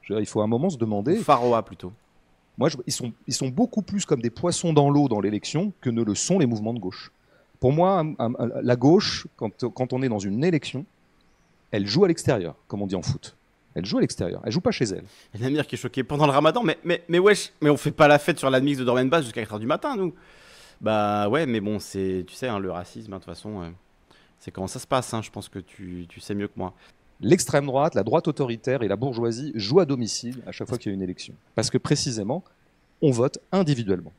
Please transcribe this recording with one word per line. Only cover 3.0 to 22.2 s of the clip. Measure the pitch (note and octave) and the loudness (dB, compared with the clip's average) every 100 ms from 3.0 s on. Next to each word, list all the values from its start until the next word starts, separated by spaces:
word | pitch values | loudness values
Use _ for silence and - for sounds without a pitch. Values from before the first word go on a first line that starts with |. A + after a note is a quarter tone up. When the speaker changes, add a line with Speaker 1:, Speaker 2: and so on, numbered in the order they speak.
| A#2+ - - | -8 -10 -8
Speaker 1:
ils | |
sont | B2 C3+ | -6 -4
beaucoup | B2+ B3 - | 0 0 0
plus | F#3 G3+ | -4 -6
comme | - C#3+ | -2 -2
des | A#2 | -2
poissons | - F3 E3 F3 | -2 -4 0 2
dans | D3+ C#3+ | 4 6
l'eau | C#3+ C#3+ | 4 4
dans | G#2 | 2
l'élection | G2 G#2 - D3 G3+ - | 0 -2 -4 -2 -2 -2
que | B2+ | -2
ne | A#2 | 0
le | A2 | 0
sont | G2+ - F#3+ | 0 2 2
les | C3 | 2
mouvements | A2+ G#2+ | 0 -4
de | A#2 | -6
gauche. | F2+ - - _ _ _ _ _ | -8 -10 -18 _ _ _ _ _
Pour | B2 | 2
moi, | D3+ F3+ G3 | 4 4 4
un, | D#3 - | 0 -2
un, | A#2 B2 | -4 -2
un, | A#2+ G#2+ | -2 -2
la | A#2+ B2 | 0 4
gauche, | C3 F#3 - - - _ | 6 6 4 -6 -10 _
quand, | A2+ - A#2+ | -8 -4 -8
quand | - B2+ | -4 -4
on | B2+ | 0
est | C3 | 0
dans | G#2+ | -2
une | G2 G#2 | -2 0
élection, | E3 D#3+ - B2+ - _ _ _ _ _ _ _ _ | 0 0 -2 -10 -12 _ _ _ _ _ _ _ _
elle | G#2+ G2 | -4 0
joue | A#2+ | 4
à | G3 | 4
l'extérieur, | E3 - B2 E2+ - _ | 4 0 0 -2 -10 _
comme | G2+ | -8
on | G2+ | -4
dit | |
en | F#2+ | -4
foot. | - - - _ _ _ _ | -4 -6 -8 _ _ _ _
Elle | - | -8
joue | F#2 A3+ | -4 0
à | |
l'extérieur, | E3+ - F2 F#2 | -2 -2 -6 -6
elle | A#2+ | -4
joue | A#2+ | -2
pas | A#3+ | -2
chez | - | -2
elle. | A2+ F2+ F#2+ - - | -4 -4 -12 -20 -18
Speaker 2:
Et | G#2 | -6
Namir | B2+ D3+ C#3 | -2 -2 -2
qui | |
est | A#2+ | -6
choqué | B2 - | -6 -6
pendant | A#2+ D3 D3 | -4 2 4
le | |
ramadan, | C#3 D3+ A#3 | 6 4 2
mais, | A#3 D3+ | 0 -2
mais, | - E3+ - | -2 -4 0
mais | E3+ | 4
wesh, | G3 G3+ - _ | 6 4 0 _
mais | D3+ | 2
on | D3 | 2
fait | D#3+ | 0
pas | - D3 | 4 8
la | D3 | 8
fête | D3 D#3 | 4 0
sur | C3+ | 2
la | C3 | 2
mix | C#3 C#3 | 2 0
de | |
Dormen | B2 B2 C3 | 2 2 4
Bass | E3 | 2
jusqu'à | B2+ G#2+ | 0 -6
quatre | G#2+ | -8
heures | G#2 | -6
du | A2+ | -4
matin, | E3+ D4 A#3+ | -2 -2 -4
nous. | F#3 - - - - - - - | -4 -6 -20 -20 -20 -20 -20 -8
Bah | G#2+ G#2+ G#2 G#2 G#2 | -2 0 2 0 0
ouais, | C3+ | 0
mais | D#3 A2+ | 0 -2
bon, | G2+ G#2 | -2 -6
c'est, | - G2 F#2+ F#2 | -6 -4 -2 -2